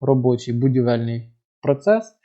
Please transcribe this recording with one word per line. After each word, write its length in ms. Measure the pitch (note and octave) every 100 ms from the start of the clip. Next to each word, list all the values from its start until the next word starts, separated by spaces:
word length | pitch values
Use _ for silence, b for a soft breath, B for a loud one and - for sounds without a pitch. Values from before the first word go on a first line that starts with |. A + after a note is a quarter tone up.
робочий 500 | C3+ C3 B2+ A#2+ B2
будівельний 760 | A#2+ C3+ B2+ A#2+ A#2 A#2 A#2 A2+ _ _ _
процес, 560 | D3 C#3 G3 A3 A3 _